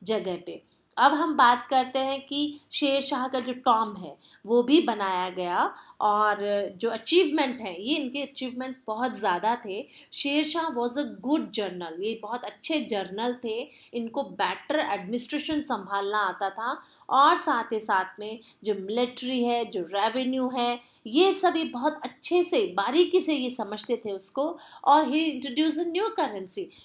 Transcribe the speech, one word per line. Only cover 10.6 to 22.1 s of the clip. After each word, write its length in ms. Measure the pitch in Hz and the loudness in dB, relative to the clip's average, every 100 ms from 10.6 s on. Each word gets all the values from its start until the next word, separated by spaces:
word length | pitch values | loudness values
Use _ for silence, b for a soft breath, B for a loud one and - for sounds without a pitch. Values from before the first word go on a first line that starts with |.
was 300 | 320 240 240 | -2 -2 -2
a 120 | 254 | -2
good 380 | 240 196 247 302 | -6 -4 0 0
general, 580 | 208 - 196 180 170 165 | 0 -4 -4 -6 -10 -6
ये 180 | 208 220 | -4 -4
बहुत 220 | 208 240 | -8 -8
अच्छे 360 | 208 - - 311 | -8 -10 -4 -2
जनरल 560 | 214 208 185 196 240 247 | -2 -4 -4 -4 -4 -4
थे, 260 | 233 226 294 B B | -6 -6 -8 B B
इनको 280 | 240 226 220 | -8 -6 -6
बेटर 560 | 190 180 180 196 - 302 | -6 -2 -2 -2 -2 0
एडमिनिस्ट्रेशन 840 | 277 202 180 240 - 294 311 302 | 0 -2 -4 -6 -4 -6 -2 -4
संभालना 580 | - 214 190 202 196 214 | -2 -6 -4 -4 0 0
आता 320 | 196 180 196 | 0 -2 -4
था, 320 | 208 233 302 B B B | -4 -6 -6 B B B
और 260 | 269 294 339 | 6 6 6
साथ 280 | 320 247 | 2 0
ही 160 | 220 220 | 0 -4
साथ 400 | 214 190 185 - | 0 0 0 -8
में 200 | 214 233 B B | -12 -12 B B
जो 100 | 202 | -4
मिलिट्री 680 | 196 190 233 247 - 247 254 | -4 -2 0 0 -2 -4 0
है, 200 | 240 240 | 2 0
जो 180 | 214 196 | -2 -4
रेवेन्यू 680 | 170 196 220 247 254 262 254 | -4 0 0 0 0 0 0
है, 380 | 254 240 247 - _ 220 | 0 0 -2 -8 _ 0
ये 260 | 262 381 | 4 6
सभी 320 | 370 349 330 | 6 2 2
बहुत 360 | 247 240 294 302 | -2 -2 -2 -2
अच्छे 420 | 247 | -10